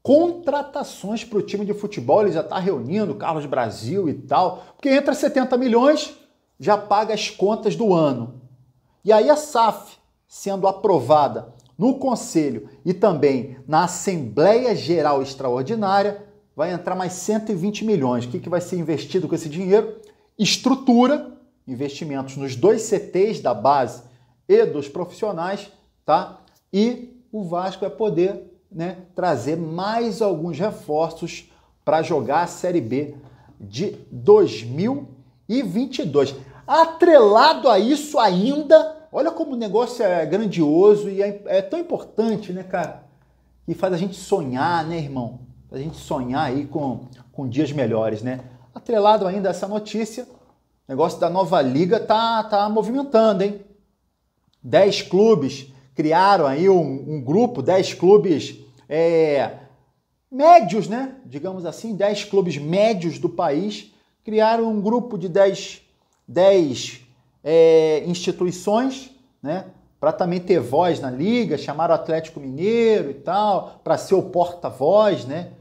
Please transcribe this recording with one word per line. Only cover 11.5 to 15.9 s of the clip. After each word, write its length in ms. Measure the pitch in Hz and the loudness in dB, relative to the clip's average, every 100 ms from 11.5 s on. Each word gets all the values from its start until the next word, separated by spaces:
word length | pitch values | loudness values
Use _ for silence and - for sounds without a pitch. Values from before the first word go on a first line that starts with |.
| - _ - | -20 _ -2
no 180 | 240 269 | -2 0
Conselho 720 | 269 214 - 165 147 113 - - 165 | -2 -4 -2 -2 -2 -4 -10 -8 -4
e 80 | |
também 640 | 180 214 151 143 127 107 - - | 0 0 2 2 0 -4 -14 -2
na 180 | 156 175 | 0 0
Assembleia 920 | - 202 175 117 101 180 226 254 170 | -4 -6 -4 -4 2 4 4 2 -2
Geral 460 | 123 175 147 139 | -2 0 2 0
Extraordinária, 1040 | 135 - 131 123 135 226 196 | -2 -6 -4 -2 -4 -4 0